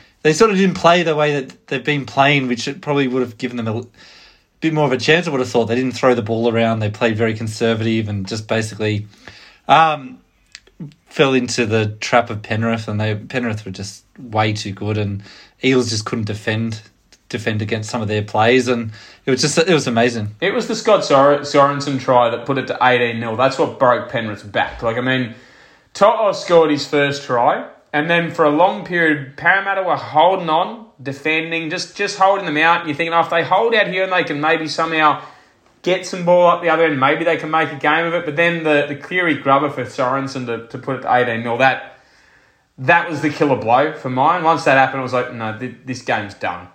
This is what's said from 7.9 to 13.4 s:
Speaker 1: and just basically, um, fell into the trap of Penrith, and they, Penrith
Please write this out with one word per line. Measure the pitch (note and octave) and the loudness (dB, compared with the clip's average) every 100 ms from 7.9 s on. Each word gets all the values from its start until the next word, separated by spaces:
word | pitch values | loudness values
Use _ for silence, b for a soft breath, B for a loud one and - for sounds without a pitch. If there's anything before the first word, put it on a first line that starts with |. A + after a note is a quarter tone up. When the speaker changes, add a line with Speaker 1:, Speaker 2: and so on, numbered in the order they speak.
| A2+ G#2 | -2 -2
Speaker 1:
and | G2+ F#2+ | -6 -6
just | A2 - | -8 -4
basically, | A2 A2 - G#2+ G#2 G#2 B B B B B - | -4 -4 -4 -2 -2 -6 B B B B B 0
um, | D3 D#3+ D3 C3 B2+ _ _ _ - _ - D3 _ _ | 4 4 0 -8 -18 _ _ _ -20 _ -18 -18 _ _
fell | - C3+ | 0 2
into | C3 A#2+ - A2 | 2 0 -2 0
the | A2 G#2+ G#2 | 0 0 -4
trap | - A#2+ A#2 | 0 0 0
of | G#2+ | -8
Penrith, | - A2+ A2+ A2+ A2 | -6 -2 -2 -2 -4
and | G#2 | -4
they, | G#2+ | -2
Penrith | G#2 - C3 | -4 -6 -6